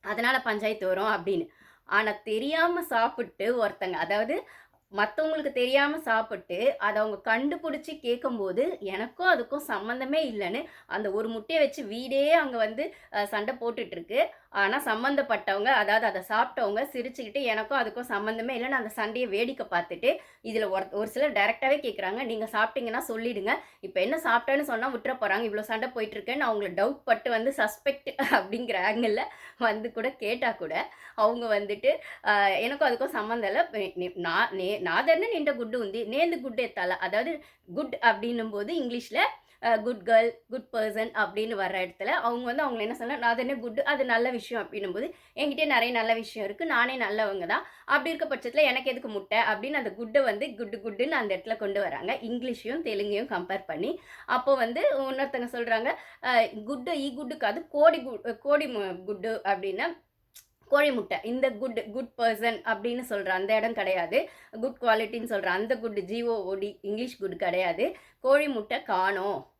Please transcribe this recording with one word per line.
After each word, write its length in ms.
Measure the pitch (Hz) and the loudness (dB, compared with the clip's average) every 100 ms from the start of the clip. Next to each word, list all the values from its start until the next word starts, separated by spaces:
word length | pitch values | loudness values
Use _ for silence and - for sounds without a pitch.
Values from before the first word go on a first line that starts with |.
அதனால 380 | 196 214 233 262 | -4 0 2 2
பஞ்சாயத்து 480 | 247 208 214 214 185 | 0 0 0 0 0
வரும் 260 | 185 - 202 | 2 2 0
அப்படின்னு. 300 | 175 180 170 _ - _ - | 0 -2 -2 _ -20 _ 0
ஆனா, 260 | 202 214 208 | 2 2 -2
தெரியாம 580 | - 214 277 320 339 349 | -4 -2 0 2 2 2
சாப்பிட்டு 840 | 349 233 233 - 170 _ 208 247 208 | 0 2 2 0 -8 _ -2 2 0
ஒருத்தங்க, 260 | - 190 | 0 -4
அதாவது 560 | 160 170 202 226 359 - - - _ _ | -2 0 0 0 -2 -4 -20 -20 _ _
மத்தவங்களுக்கு 580 | 196 214 254 311 311 294 | -2 0 2 0 0 -2
தெரியாம 480 | 254 247 269 285 311 | 0 2 4 4 0
சாப்பிட்டு, 760 | 285 220 220 196 - 180 247 - | 0 0 0 -8 -6 0 2 2
அதை 240 | 208 214 | 0 2
அவங்க 180 | 220 202 | 0 -2
கண்டுபிடிச்சு 760 | 220 226 277 339 320 294 311 311 | 0 2 2 -2 -4 -4 -8 -6
கேட்கும்போது, 800 | 240 240 262 233 190 180 302 - | -2 0 0 -2 -2 0 0 0
எனக்கும் 480 | 196 190 240 - 370 | -6 -4 -6 0 4
அதுக்கும் 400 | 302 240 294 294 | 4 2 -6 -4
சம்மந்தமே 520 | 208 208 254 262 302 | -4 -4 -4 0 0
இல்லைன்னு 460 | 294 214 185 220 330 - - | 0 -2 -2 -4 -6 -14 -8
அந்த 260 | 202 208 | -4 -2
ஒரு 180 | 196 226 | -2 -2
முட்டையை 340 | 226 214 320 | -4 -2 2
வச்சு 200 | 277 277 | 2 2
வீடே 480 | 220 226 254 269 285 | -8 -6 -2 2 6
அங்க 260 | 330 285 240 | 6 4 0
வந்து, 360 | 214 220 339 - - | 0 0 -6 -8 -6
அ, 120 | 202 202 | -4 -2
சண்டை 300 | 214 214 247 | -2 -2 -2
போட்டுட்டு 360 | 233 233 233 | -4 -4 -6
இருக்கு. 380 | 170 170 233 339 - _ | -8 -2 0 0 -2 _
ஆனா, 340 | 196 196 254 277 | 2 2 2 0
சம்மந்தப்பட்டவங்க, 800 | 220 254 285 269 208 - 196 220 | 0 2 2 2 0 2 2 4
அதாவது 400 | 254 202 220 220 | 4 6 4 4
அதை 160 | 185 185 | -2 -2
சாப்பிட்டவங்க 520 | 220 262 - 214 208 | 0 2 0 0 0
சிரிச்சுக்கிட்டு, 600 | 269 254 247 247 233 262 | -2 -4 -8 -8 -6 -2
"எனக்கும் 340 | 254 214 214 277 | 0 0 0 0
அதுக்கும் 320 | 226 220 247 | 0 -4 -4
சம்மந்தமே 420 | 202 214 226 233 | -2 -2 -2 -4
இல்லைன்னு" 280 | 247 247 269 | -4 -2 -2
அந்த 100 | 220 | -2
சண்டையை 400 | 226 214 226 247 | -4 -4 -2 -2
வேடிக்கை 360 | 196 240 269 226 | 0 -2 -2 -2
பார்த்துட்டு, 460 | 175 170 175 240 320 - - | -2 -2 0 2 0 -4 -14
இதுல 260 | 226 220 208 | -4 -2 0
ஒரு, 180 | 190 190 | 0 -2
ஒரு 160 | 202 226 | -4 -4
சிலர் 240 | - 294 | 0 0
டைரக்டாவே 480 | 208 208 226 262 285 | 2 2 2 2 2
கேக்குறாங்க, 440 | 269 202 190 214 | 0 -4 -4 -4
"நீங்க 220 | 254 220 220 | -4 -4 -2
சாப்பிட்டீங்கன்னா 560 | 214 220 277 233 233 - | 0 0 0 -4 -4 -4
சொல்லிடுங்க. 460 | 226 226 208 196 285 - _ | -4 -4 -2 -2 -2 -4 _
இப்ப 220 | 185 185 | -4 0
என்ன 160 | 196 320 | 0 0
சாப்பிட்டேன்னு 440 | 320 226 339 277 | 2 2 4 0
சொன்னா 320 | 285 226 254 | 2 0 -2
விட்டுற 200 | 240 254 254 | -2 -4 -2
போறாங்க, 200 | 202 196 | 2 2
இவ்வளவு 220 | 233 214 | 0 -4
சண்டை 260 | 214 220 240 | -4 -4 -2
போயிட்டு 300 | 240 214 214 | -4 -6 -6
இருக்கேன்னு" 260 | 202 262 262 | -4 0 2
அவங்கள 240 | 214 196 | 0 0
டவுட் 280 | 180 214 277 | 2 2 0
பட்டு 260 | - 220 254 | 0 2 2
வந்து 240 | 226 240 269 | 0 0 2
சஸ்பெக்ட் 520 | 214 - 277 277 - - 269 | 0 0 -2 -2 -6 -2 2
அப்படிங்கிற 460 | 202 190 226 240 196 | 2 2 -6 -2 0
ஆங்கிள்ல 420 | 185 220 233 214 311 - - - | 0 2 0 0 -2 -10 -20 -2
வந்து 340 | 220 214 226 | 0 0 -4
கூட 180 | 226 233 | -4 -4
கேட்டா 420 | - 208 240 247 | -4 -4 -2 -2
கூட, 400 | 226 160 160 - - - - | -2 -4 -4 -4 -10 -14 2
அவங்க 440 | 214 240 233 208 | 4 4 0 0
வந்துட்டு, 300 | 202 202 254 320 - - - | 0 0 2 2 -2 -4 2
"அ, 340 | 202 202 185 | 6 6 4
எனக்கும் 300 | 233 285 294 | 0 2 2
அதுக்கும் 280 | 240 277 233 | 2 0 -2
சம்மந்தம் 300 | 214 233 202 | -2 -2 0
இல்ல. 200 | 220 339 | 0 0
நே-, 220 | 220 190 180 | 0 -4 -4
நே-, 200 | 180 180 | -6 -4
நா-, 260 | 175 175 233 | 0 2 2
நே-, 300 | 190 185 208 | 0 -2 -2
நாதன்னு 500 | 175 170 277 320 453 | 0 2 4 4 4
நின்ற 200 | 392 294 | 0 0
குட்டு 300 | 247 233 240 | -2 -4 -4
உந்தி, 200 | 208 214 214 | -4 -4 -4
நேந்து 340 | 262 339 339 | 2 2 2
குட்டு 220 | 262 226 | -4 -4
எத்தால." 240 | 233 - 180 | -4 -2 -2
அதாவது 560 | 185 185 202 262 302 - _ - 175 | -2 0 0 -2 -6 -10 _ -10 -6
குட் 220 | 269 - | -6 2
அப்படின்னும் 480 | 233 220 233 240 220 | 4 4 0 -2 -2
போது 240 | 202 208 | -4 -2
இங்கிலீஷ்ல, 460 | 330 254 240 - 233 427 - _ _ | -2 -2 -4 -4 0 0 -2 _ _
அ, 140 | 226 226 | 0 2
குட் 240 | 220 233 180 | 0 -4 4
கேர்ள், 260 | 226 233 233 _ | 6 6 -2 _
குட் 180 | 254 - | -10 -6
பர்சன் 380 | 233 220 208 226 | -2 -2 -2 -4
அப்படின்னு 420 | 220 202 202 220 214 | 0 -2 0 -2 -2
வர்ற 200 | 185 185 | -2 -2
இடத்துல 280 | 185 - 202 | -4 -4 -2
அவங்க 400 | 370 233 240 247 | 0 0 -2 -2
வந்து 200 | 262 294 | 0 0
அவங்கள 140 | 240 | -2
என்ன 160 | 214 247 | -4 -4
சொல்லலாம், 260 | 240 277 | -4 0
"நான் 100 | 240 | 2
அது 100 | 233 | 2
என்ன 140 | 247 269 | 0 -2
குட், 240 | 240 220 | -4 -2
அது 260 | 277 285 254 | 0 2 2
நல்ல 240 | 233 247 | 4 2
விஷயம்." 340 | 240 - 233 | -2 -4 -6
அப்படின்னும் 300 | 196 214 196 | -4 -6 -6
போது, 220 | 180 302 - _ - | -4 -6 -8 _ -4
"என்கிட்டயே 300 | 285 277 302 | -2 0 2
நிறைய 280 | 254 233 | 4 4
நல்ல 200 | 240 226 | 2 2
விஷயம் 340 | 226 226 220 202 | 0 0 -6 -6
இருக்கு, 180 | 202 330 | -4 0
நானே 320 | 254 247 262 | 2 2 0
நல்லவங்க 480 | 214 208 214 196 170 | -2 0 0 0 0
தான். 180 | 247 - - - | 0 -2 -16 0
அப்படி 280 | 285 311 | 2 2
இருக்க 220 | 311 320 262 | -2 -2 -4
பட்சத்துல 260 | 240 254 | -2 4
எனக்கு 280 | 294 254 269 | 4 4 0
எதுக்கு 200 | 247 240 | -4 -4
முட்டை?" 300 | 208 196 214 | -8 0 2
அப்படின்னு 340 | 226 208 247 | 2 0 -2
அந்த 200 | 294 226 | -2 -4
குட்டை 280 | 214 226 254 | -6 2 4
வந்து 340 | 262 208 285 226 | 4 2 -4 -6
குட்டு 220 | 220 208 | -8 -8
குட்டுன்னு 320 | 220 202 262 | -8 -2 0
அந்த 260 | 302 214 185 | 2 0 -2
இடத்துல 220 | 220 220 | -2 -4
கொண்டு 220 | 202 196 | -2 0
வராங்க, 340 | 185 135 175 | 0 -2 -4
இங்கிலீஷையும் 680 | 269 233 240 254 226 214 285 | -4 -4 -4 -4 -6 -4 -4
தெலுங்கையும் 480 | 311 202 208 202 185 | -2 -2 0 -2 -2
கம்பேர் 360 | 190 180 190 - | -4 -2 -6 -4
பண்ணி. 320 | 156 214 359 - - - | -4 -4 -4 -10 -20 -2
அப்போ 300 | 254 254 269 | 0 4 4
வந்து 280 | 233 247 508 269 | 4 2 2 2
இன்னொருத்தங்க 520 | 269 262 269 262 240 | 0 0 -2 -2 -4
சொல்றாங்க, 380 | 240 233 226 240 - - - | -4 0 2 0 -4 -8 -8
அ, 260 | 247 240 226 214 214 | 2 4 4 -2 -6
குட்டு 340 | 277 247 320 | -6 -2 -2
ஈ 160 | 277 254 | -2 -6
குட்டுக்கு 260 | 254 302 | -8 -2
அது 240 | 233 247 330 | -2 -2 -4
கோடி 300 | 294 311 330 | 6 6 6
கு-, 400 | 254 220 233 233 | -4 -8 -8 -6
கோடி 280 | 277 294 294 | 2 2 2
மு-, 380 | 226 190 175 | -2 -4 -6
குட்டு 380 | 185 202 202 220 | -8 -6 -4 -2
அப்படின்னா 400 | 190 196 196 190 320 339 _ _ _ - _ _ _ | 0 0 -2 -2 -4 -4 _ _ _ -20 _ _ _
கோழி 240 | 285 294 | 4 4
முட்டை. 260 | 247 196 180 | 2 -2 -4
இந்த 260 | 220 254 262 | -4 0 0
குட், 420 | 208 254 226 220 | 0 -4 -4 -6
குட் 200 | 220 240 - | -8 -8 0
பர்சன் 440 | 233 214 233 220 220 | 0 2 0 -2 -2
அப்படின்னு 380 | 220 226 240 247 | -2 -2 -4 -4
சொல்ற 180 | 202 190 | -4 0
அந்த 280 | 185 196 220 | 0 2 2
இடம் 180 | 220 | 2
கிடையாது. 560 | 220 190 185 170 226 330 - - | 0 0 0 2 2 0 -10 -16
குட் 260 | 226 247 254 | -6 -6 0
குவாலிட்டின்னு 500 | 240 220 220 233 233 | 2 4 2 -4 -2
சொல்ற 140 | 208 190 | -2 0
அந்த 320 | 185 220 220 | 0 -2 -4
குட், 220 | 226 208 | -6 -4
ஜி 240 | 180 226 | -4 -2
ஓ 200 | 233 226 | 0 -2
ஓ 120 | 185 196 | -2 -4
டி, 240 | 202 196 | -4 -6
இங்கிலீஷ் 380 | 202 214 247 - | -6 -4 -4 -6
குட் 160 | 190 185 | -8 -2
கிடையாது. 600 | 180 180 180 170 277 381 - _ | 0 2 0 0 -2 -2 -18 _
கோழி 280 | 262 277 294 | 4 4 4
முட்டை 360 | 240 208 247 | -2 -4 -6
காணோம். 680 | - 185 190 196 196 196 - | -2 0 2 0 -2 -4 -8